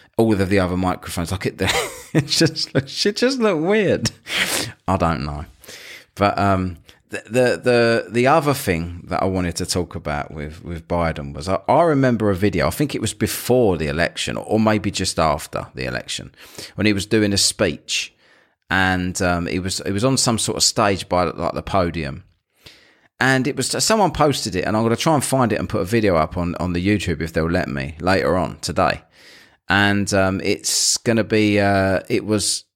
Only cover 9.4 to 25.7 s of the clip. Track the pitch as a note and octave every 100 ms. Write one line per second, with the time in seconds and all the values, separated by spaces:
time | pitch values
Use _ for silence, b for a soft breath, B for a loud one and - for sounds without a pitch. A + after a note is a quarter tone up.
9.4 | F2 - F2+ F#2 E2+ E2+ D2+ D2 - D2+
10.4 | D2 D#2+ - E2 - F2 E2 D#2+ C#2+ C#2+
11.4 | F2 F#2+ - C3+ E3+ C#3 C3 A2+ G#2+ F2+
12.4 | G2+ F2 C#2+ - D3 - - - A2 -
13.4 | - B2+ G#2+ E2 D2+ D2+ E2 - - A1
14.4 | - A2 A2 G#2+ G2 - F#2 - D#2+ D2
15.4 | - - - C2 B1+ B1 - - - B
16.4 | B B B - G#2+ G2 G2 A2 G#2 G2
17.4 | - - G2 D2 - - - b b b
18.4 | b b - F#2 F#2 F#2 F2+ F2 F2+ F2
19.4 | F2 F2+ F#2 - - G2+ B2+ C3 - A2
20.4 | - - - - G#2 F#2+ - F2+ F2 -
21.4 | E2+ - - G2 F2 E2 C#2+ C2+ - _
22.4 | _ b b b b b b - B2+ C3
23.4 | A#2 - B2+ B2 - A3 F3+ - D3+ -
24.4 | A2 F2 - G#2+ A2+ A#2 E3 D3 - C3
25.4 | A#2 G#2+ F#2+